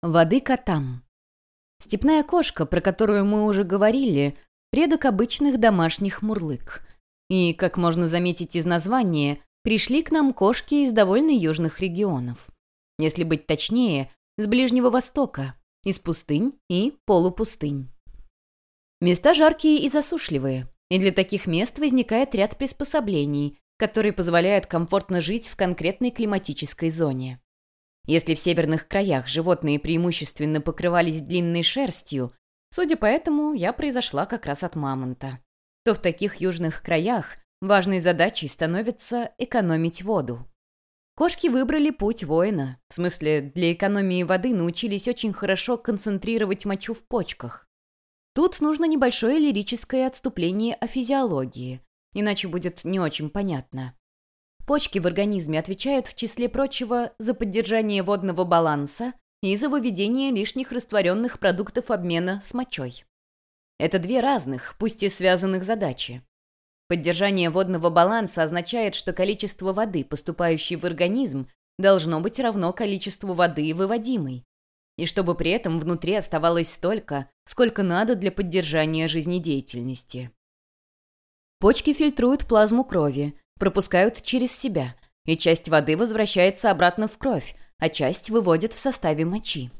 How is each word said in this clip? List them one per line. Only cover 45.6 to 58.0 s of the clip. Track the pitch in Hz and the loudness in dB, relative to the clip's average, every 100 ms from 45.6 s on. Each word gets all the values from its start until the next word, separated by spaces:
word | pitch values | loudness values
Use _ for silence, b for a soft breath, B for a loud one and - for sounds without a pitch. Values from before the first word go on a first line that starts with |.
| - 240 | 0 -4
концентрировать | 240 202 220 196 196 226 208 190 | -2 -4 -2 -4 -2 -2 0 -2
мочу | 202 196 - | -4 -6 -6
в | 226 | -12
почках. | _ 240 170 - 120 - _ _ _ _ _ _ _ | _ -4 -4 -8 -12 -14 _ _ _ _ _ _ _
Тут | - 349 - | 2 2 2
нужно | 302 302 | 0 2
небольшое | 330 311 247 - 226 302 | 2 4 2 2 0 2
лирическое | 294 202 202 240 - 262 262 | 2 0 -4 -8 -4 -2 0
отступление | 262 262 - 170 190 226 | -2 -6 -2 -2 0 -2
о | - 226 | -4 -6
физиологии, | 262 240 277 247 151 127 - 127 127 _ _ _ | -4 0 0 0 -2 -4 -8 -12 -12 _ _ _
иначе | 196 208 202 190 | -4 -2 -2 -4
будет | 175 175 175 | -4 -6 -6
не | - 190 | -4 -2
очень | 165 - 151 | -2 -2 -6
понятно. | 202 196 147 - 127 127 - _ _ _ _ _ _ - | -4 -4 -4 -6 -10 -12 -14 _ _ _ _ _ _ -2
Почки | 196 - 196 | -2 0 0
в | 175 | 0
организме | 175 202 202 156 156 | 0 -2 -2 -2 -4
отвечают, | 160 190 262 277 262 | -4 -6 -2 -2 -2
в | - | -6
числе | 226 - 240 | -6 -2 -4
прочего, | 240 277 - 233 240 240 _ | -2 -2 -4 -4 -2 -4 _
за | 226 | -4
поддержание | 247 208 196 208 226 220 202 | -2 -2 -2 0 0 2 0